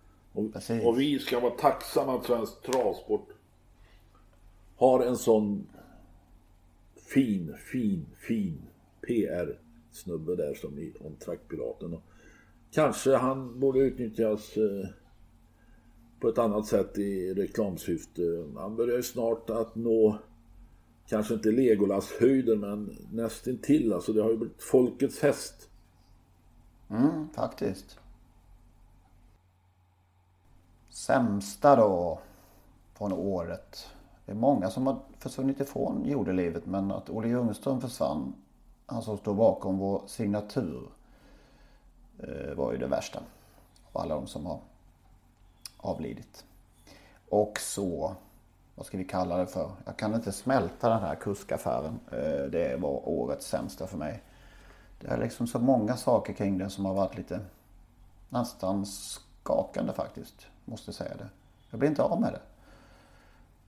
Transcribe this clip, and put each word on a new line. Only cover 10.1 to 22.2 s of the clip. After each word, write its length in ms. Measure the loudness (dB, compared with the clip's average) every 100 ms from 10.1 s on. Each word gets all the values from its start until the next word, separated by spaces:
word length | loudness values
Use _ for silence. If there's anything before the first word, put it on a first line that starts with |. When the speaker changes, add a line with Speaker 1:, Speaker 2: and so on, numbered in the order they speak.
| -6 -4 -2
Speaker 1:
där 180 | -4
som 260 | -6 -10 -10
i 140 | -12 -12
On 160 | -14 -12
Track-piraten. 800 | -10 -12 -10 -8 -8 -8 -10
Och 80 | -10 -14 -20 -20 -20 -20 -20 -6
kanske 440 | 2 2 2 4 4
han 440 | 4 0 -6 0
borde 200 | 2 4
utnyttjas, 800 | 2 2 -4 0 2 0 -2 0
eh, 320 | 0 0 -8 -12 _ -20 -20 -20 -20 _ -20 -20 -20 -20 -20 0
på 80 | 2
ett 100 | 4
annat 280 | 2 2 2
sätt 320 | 2 2 -2
i 360 | -2 -2 -2
reklamsyfte. 880 | -2 -2 -2 -2 -4 -4 -4 -6 -4 -2 -2 -6 -10
Han 180 | -8 -2
börjar 220 | 0 0
ju 60 |
snart 460 | -2 -2 0 0 -2
att 260 | -4 -4 -2
nå, 420 | 2 6 6 4 -6 -20 -20 -20 -20 -20 _ _ -4
kanske 260 | -2 0
inte 180 | 2 4
Legolas-höjden, 1080 | 6 6 6 4 2 -2 4